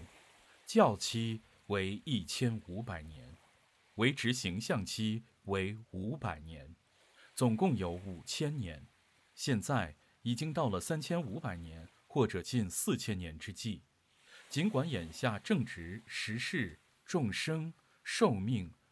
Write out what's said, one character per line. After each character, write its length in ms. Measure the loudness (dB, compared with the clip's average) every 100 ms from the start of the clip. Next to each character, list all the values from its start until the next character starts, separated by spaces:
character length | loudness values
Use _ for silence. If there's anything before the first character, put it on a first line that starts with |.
| -16 -20 -20 -20 -20 -18 2
教 280 | 8 8 6
期 460 | 0 0 0 -2 -8 -14 -2
为 320 | 0 0 -2 -2
一 180 | -2
千 380 | 0 0 0 0 -4
五 140 | -8
百 200 | -6 -8
年， 340 | -10 -14 -18 -20 -20 _ _ _ _ 4
维 180 | 4
持 180 | 4 2
形 300 | 0 0 -2
象 240 | 0 -2 -2
期 380 | -2 0 -2 -6 _ -2
为 320 | 0 0 -4 -8
五 240 | -6 -4 -4
百 240 | -4 -6
年， 360 | -10 -14 -14 -20 _ _ _ -20 -12
总 240 | 2 4 4
共 180 | 4 4
有 160 | 0
五 320 | -2 -6 -10
千 320 | -6 -4 -2 -2
年。 280 | -4 -6 -14 _ _ _ _
现 260 | -6 0 0
在 360 | 2 0 0 -6 _ _
已 140 | -2 -2
经 180 | -2
到 160 | 0 2
了 100 | 0
三 220 | 0 -2
千 180 | -2 -2
五 200 | -2 -4
百 160 | -6 -6
年 340 | -8 -12 -16 -20 -2
或 220 | 4 4
者 160 | 2
近 260 | 0 0 2
四 260 | 2 2 2
千 220 | 0 -4
年 220 | -4 -8
之 120 | -10
际。 300 | -8 -6 -6 -10 _ _ _ -20 -20 -6
尽 220 | 0 2
管 180 | 2 2
眼 240 | 0 -4
下 280 | -2 -2 0
正 260 | 2 2 2
值 380 | -4 -8 -10 -8
时 320 | -6 -4 -4
事、 420 | -2 -2 -2 -4 _ _ -2
众 280 | 0 2
生、 400 | 0 -2 -2 -4 -8 _ _
寿 300 | -6 4 6
命、 400 | 6 2 0 -2 -10 _